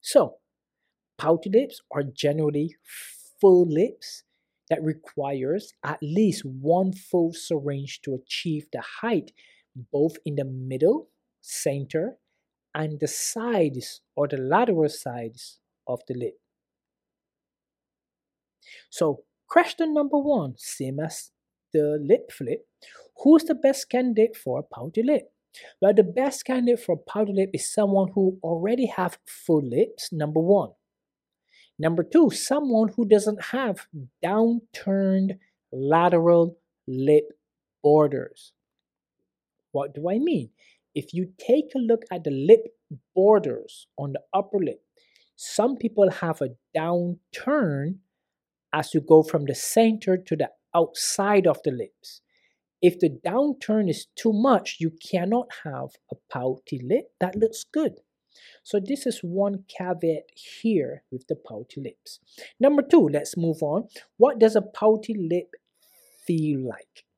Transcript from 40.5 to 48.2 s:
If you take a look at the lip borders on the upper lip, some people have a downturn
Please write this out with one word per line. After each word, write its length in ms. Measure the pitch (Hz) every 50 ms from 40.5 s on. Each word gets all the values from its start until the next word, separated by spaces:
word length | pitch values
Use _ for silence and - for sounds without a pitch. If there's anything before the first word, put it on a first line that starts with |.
| _ _ _ _ _ _ _ _ _
If 180 | 147 135 - -
you 200 | 170 185 185 - _
take 360 | - - 240 302 294 - -
a 40 | 269
look 240 | 247 220 233 226 226 -
at 120 | 185 180 160
the 80 | 156
lip 360 | 139 135 135 160 220 220 220 - _ _ _ _ 156 - _ _ _
borders 720 | 185 190 202 214 208 170 143 117 110 - - - - - _ _ -
on 160 | 147 143 135
the 80 | 139 - _ -
upper 260 | 190 196 196 - 202
lip, 220 | 185 143 - - _ _ _ _ _ _ _ _ _ _ _
some 420 | _ - - - - 208 254 277 -
people 320 | - 233 - 214 202 185
have 320 | - - - 170 156 -
a 140 | 147 131 123 _ _ _ _
downturn 1200 | 160 156 165 175 175 175 175 175 - _ _ - - - - 285 302 254 170 143 139 139 156 190 190 _ _ _ _